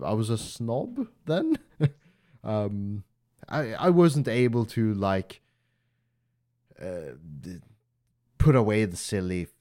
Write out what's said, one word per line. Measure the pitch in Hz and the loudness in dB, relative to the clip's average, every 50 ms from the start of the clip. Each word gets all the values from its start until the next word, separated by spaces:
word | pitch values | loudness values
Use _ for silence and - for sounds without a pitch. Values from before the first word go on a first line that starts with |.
| 67 | -4
I | 82 | -2
was | 107 110 110 110 | 0 0 0 0
a | 117 | -2
snob | 107 - - - - 117 113 117 139 - 247 240 285 247 - _ _ _ | -4 -4 -8 -10 -8 -6 -4 -4 -4 -4 -6 -6 -8 -8 -8 _ _ _
then. | 156 160 190 320 320 311 - - _ _ - | -4 -2 0 0 0 -2 -2 -4 _ _ 0
<laughs> | 156 143 - _ _ _ _ _ _ _ - _ | 0 0 0 _ _ _ _ _ _ _ -20 _
Um, | - 110 107 107 104 101 104 101 101 101 104 104 - _ _ _ _ _ _ _ - - | -6 -4 -2 -2 -2 -2 -4 -6 -6 -6 -8 -10 -12 _ _ _ _ _ _ _ -12 -6
I, | - 156 139 110 107 | -4 -4 -4 -4 -4
I | - - 185 | 0 2 4
wasn't | 170 175 175 165 135 147 127 | 6 6 6 6 4 2 0
able | 127 113 123 123 120 117 120 113 | 2 2 2 2 2 2 0 -2
to, | - - 120 110 110 104 | -2 0 0 0 0 0
like, | 98 98 98 95 95 - - - - _ _ _ _ _ _ _ _ _ _ _ _ _ _ _ _ _ _ _ _ _ _ _ _ _ _ _ - | 0 0 0 0 0 -2 -6 -12 -20 _ _ _ _ _ _ _ _ _ _ _ _ _ _ _ _ _ _ _ _ _ _ _ _ _ _ _ -14
uh, | 76 92 90 85 76 69 62 73 82 78 73 69 | -12 -10 -10 -10 -12 -14 -16 -16 -18 -18 -16 -14
d-, | 67 90 90 82 - _ _ _ _ _ _ _ _ _ _ _ _ _ _ - | -14 -14 -14 -16 -18 _ _ _ _ _ _ _ _ _ _ _ _ _ _ 4
put | - 151 135 | 4 6 6
away | 127 107 107 104 110 110 | 6 4 4 2 2 2
the | 92 87 | 0 -2
silly | - - - 107 95 92 92 90 90 82 - _ _ | -6 -6 -4 -4 -2 -2 -2 -2 -4 -6 -8 _ _